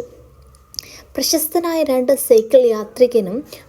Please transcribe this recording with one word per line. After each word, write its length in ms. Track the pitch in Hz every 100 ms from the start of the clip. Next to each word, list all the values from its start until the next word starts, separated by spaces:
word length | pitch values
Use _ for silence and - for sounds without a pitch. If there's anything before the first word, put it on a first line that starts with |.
| - - - _ _ _ _ - - - -
പ്രശസ്തനായ 680 | - 269 320 - 349 339 330
രണ്ട് 300 | 294 254 254 269
സൈക്കിൾ 440 | - 226 220 262 247
യാത്രികനും 720 | 214 208 - 247 240 180 226 - -